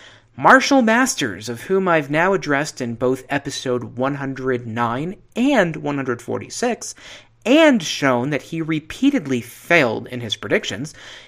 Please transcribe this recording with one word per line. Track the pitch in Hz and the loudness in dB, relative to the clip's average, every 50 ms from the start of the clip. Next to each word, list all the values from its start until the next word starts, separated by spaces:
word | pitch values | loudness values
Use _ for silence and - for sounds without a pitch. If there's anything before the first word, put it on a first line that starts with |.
| - - - - _ _ _ | -20 -20 -20 -20 _ _ _
Marshall | - 135 170 233 269 240 - 277 269 240 | 2 6 8 8 8 6 4 4 4 4
Masters, | 220 220 240 262 247 - - 143 113 90 85 110 117 | 4 4 2 2 0 0 -2 -4 -4 -4 -6 -8 -8
of | 117 117 | -10 -8
whom | - - 190 196 190 185 | -4 -2 0 0 2 2
I've | 170 160 143 135 | 2 2 2 0
now | 147 156 170 190 196 | 0 2 2 2 2
addressed | 180 147 147 143 139 151 156 - - | 0 0 0 0 0 0 -4 -6 -6
in | 127 117 117 | -6 -6 -4
both | 113 131 123 131 127 - - | -2 0 0 0 -2 -4 -4
episode | 143 143 - 143 - - - 131 123 123 117 110 120 117 | -4 -4 -4 -6 -8 -6 -4 -2 -2 -4 -4 -6 -6 -4
one | 127 135 143 | -2 -2 -2
hundred | 135 135 135 135 127 131 131 127 120 120 117 | -4 -6 -8 -8 -4 -2 -2 -2 -2 -4 -6
nine | 107 120 120 117 117 131 151 180 185 - - _ - | -4 -2 -2 -2 -2 -4 -6 -6 -8 -12 -16 _ -4
and | 220 240 277 294 233 185 170 156 160 | -2 0 2 4 2 2 2 -2 -4
one | 151 143 143 | -4 -4 -4
hundred | 139 135 127 120 - | -2 -2 -4 -4 -6
forty-six, | - - 110 107 104 - - - - 247 220 - - - - - - - - - - _ _ _ - 214 | -6 -6 -6 -6 -8 -10 -8 -4 -4 -4 -4 -4 -8 -12 -14 -16 -18 -20 -20 -20 -20 _ _ _ 0 4
and | 269 311 330 302 262 214 | 6 6 6 6 6 4
shown | 160 - - - 147 139 127 120 123 147 | 2 -2 -4 0 2 2 2 2 0 -2
that | 151 131 - | -4 -4 -6
he | - - 160 | -6 -6 -6
repeatedly | 160 156 160 156 151 - - - 262 277 277 247 156 135 131 120 | -4 -2 -2 -4 -4 -8 -4 0 2 2 2 2 0 -2 -2 -4
failed | 117 - - - - - 170 170 139 117 110 117 117 - | -4 -6 -14 -8 -2 2 4 4 4 2 0 -2 -6 -8
in | 123 - | -8 -8
his | 110 107 - | -6 -6 -6
predictions, | - - - 170 208 - - 101 98 135 156 - - - - - - - | -6 -2 0 -2 0 0 -4 -6 -6 -8 -8 -10 -14 -20 -20 -20 -20 -20